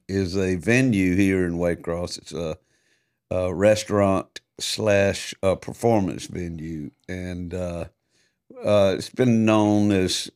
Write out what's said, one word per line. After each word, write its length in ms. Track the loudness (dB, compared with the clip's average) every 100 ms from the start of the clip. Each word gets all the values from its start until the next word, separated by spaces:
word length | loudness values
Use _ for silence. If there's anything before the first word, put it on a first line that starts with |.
| -6
is 300 | -4 -2 -2
a 180 | -2 -2
venue 580 | 2 2 2 2 2 2
here 280 | 2 2 0
in 60 | 0
Waycross. 640 | -2 -2 -6 -6 -6 -10
It's 120 | -12
a, 240 | -10 -8 -10 _ _ _ _ _ _ -6
a 200 | -4 -2
restaurant 880 | 2 4 4 2 2 4 2 -2 -14 _ -12
slash 760 | -8 -2 2 2 2 0 -8 -4
a 140 | -2 -2
performance 720 | -4 -2 2 2 0 -6 -10
venue, 640 | -10 -8 -8 -10 -10 -12 _ -12
and, 420 | -10 -8 -8 -8 -6
uh, 300 | -6 -8 -10 _ _ _ _ _ _ -8
uh, 300 | 2 4 4 0
it's 140 | -4
been 340 | 0 2 4
known 480 | 4 4 4 4 4
as, 380 | 2 0 -2 -6